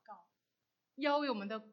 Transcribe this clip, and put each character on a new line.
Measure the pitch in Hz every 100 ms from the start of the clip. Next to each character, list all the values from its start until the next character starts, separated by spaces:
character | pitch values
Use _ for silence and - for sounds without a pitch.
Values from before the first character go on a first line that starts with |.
告， | - 190 - _ _ _ _ _ _
要 | - 294 285
为 | 285
我 |
们 | 220 202
的 | 220 214